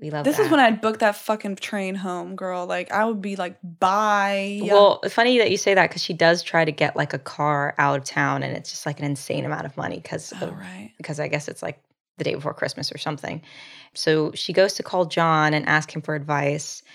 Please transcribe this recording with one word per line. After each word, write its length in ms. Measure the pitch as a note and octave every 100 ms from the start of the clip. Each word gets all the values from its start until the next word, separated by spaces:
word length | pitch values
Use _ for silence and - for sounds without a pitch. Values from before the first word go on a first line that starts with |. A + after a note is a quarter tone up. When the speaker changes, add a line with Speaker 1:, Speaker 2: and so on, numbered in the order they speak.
Speaker 1:
We 100 | D3+
love 140 | D3+
Speaker 2:
This 140 | F#3+ -
is 80 | F#4+
Speaker 1:
that. 40 |
Speaker 2:
when 100 | D4+
I'd 200 | B3 A3
book 200 | A3 A3
that 140 | A3
fucking 420 | G3+ - A3 G#3+ F#3+
train 380 | - G#3 F#3+
home, 400 | F#3+ F#3+ F3+ F3
girl. 300 | F#3+ F#3+ F3+
Like, 260 | F3+ F3+ F3+
I 140 | G3+
would 160 | A3 A3
be 160 | G3 G3
like, 220 | F3+ F3+
"Bye." 1000 | F3 E3+ F#3 G3 G#3+ G3+ G3 G3+ G3 G3+
Speaker 1:
Well, 380 | G#3 G3+ G3+ - -
funny 260 | - A#3+ B3
that 120 | G#3+
you 80 | G3
say 160 | -
that 160 | G3 E3
'cause 120 | -
she 120 | -
does 280 | E3+ E3 F3
try 220 | - E3+
to 80 | D#3+
get, 240 | D3+ D3 -
like, 160 | D3
a 60 | C#3
car 560 | - - D3 D3 C#3+ -
out 220 | C#3+ C#3+
of 60 |
town, 380 | C3+ - C#3+ C#3
and 140 | C3+ C3
it's 140 | -
just, 160 | - -
like, 120 | D3
an 60 |
insane 400 | D3 C#3 - C3+
amount 220 | C3 D3 D3+
of 100 | -
money 240 | F3 -
'cause 320 | E3 D#3+ - -
Speaker 2:
Oh, 60 | E3+
Speaker 1:
of, 100 | -
Speaker 2:
right. 360 | F#3 F#3 G#3 -
Speaker 1:
because 240 | - D3+
I 80 | D3
guess 200 | D3+ -
it's, 140 | -
like, 160 | - - _ _ _ -
the 80 |
day 100 | -
before 200 | - D3
Christmas 360 | D#3+ - - -
or 40 | -
something. 440 | - D3+ - D#3+ - - - - -
So 380 | - - D#3 D3+
she 220 | - -
goes 180 | F3+ G3
to 80 | -
call 220 | - F#3
John 480 | F3 - E3 D#3+ D3+
and 140 | D3+ -
ask 260 | D3+ D3+
him 60 | -
for 140 | C#3
advice. 680 | D3+ C#3+ D3 C#3+ D3 - - -